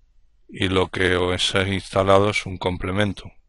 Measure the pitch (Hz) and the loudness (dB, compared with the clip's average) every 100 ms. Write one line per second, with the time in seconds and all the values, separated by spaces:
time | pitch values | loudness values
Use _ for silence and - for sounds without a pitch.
0 | _ _ _ _ - - 95 92 90 - | _ _ _ _ -14 -4 0 2 0 2
1 | 90 90 90 90 - 98 98 92 - 98 | 2 2 0 0 0 0 0 -2 -4 0
2 | 95 98 104 - 95 90 92 87 92 95 | 4 4 4 -2 -6 -6 -6 -4 -4 -2
3 | 104 - - - | -2 -2 -12 -20